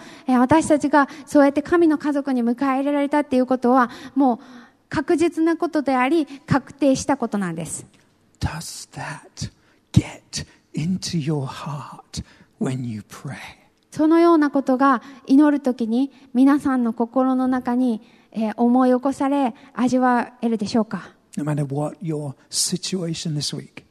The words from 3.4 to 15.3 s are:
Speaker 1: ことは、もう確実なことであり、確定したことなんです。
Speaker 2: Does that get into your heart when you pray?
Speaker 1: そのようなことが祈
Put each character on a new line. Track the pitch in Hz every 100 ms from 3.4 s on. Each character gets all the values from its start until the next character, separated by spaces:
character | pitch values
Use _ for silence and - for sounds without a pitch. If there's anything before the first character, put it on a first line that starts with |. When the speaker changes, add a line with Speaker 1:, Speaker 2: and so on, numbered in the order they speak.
| 254
Speaker 1:
こ | 254
と | 240
は、 | 262 240 - -
も | 269 277 226
う | - - - _ _
確 | 311 294 330
実 | 339 330
な | 330 330
こ | 349
と | 320
で | 277 262
あ | 254
り、 | 330 277 277 -
確 | 277 -
定 | - 285 262
し | -
た | 277
こ | 226
と | 202
な | 185
ん | 165
で | 156
す。 | - - _ _ _ _ _
Speaker 2:
Does | - 160 - - -
that | - 143 151 - - - - _ _ _
get | - - - _ - - _ _ -
into | 160 185 - 170
your | 143 151 135
heart | - - 143 120 - - - - _ _ _
when | 139 131 120
you | 107 -
pray? | - 143 - - - _ _ _
Speaker 1:
そ | - 311
の | 330
よ | 339
う | 330
な | 294
こ | 277
と | 262 254
が | 277 247 - -
祈 | -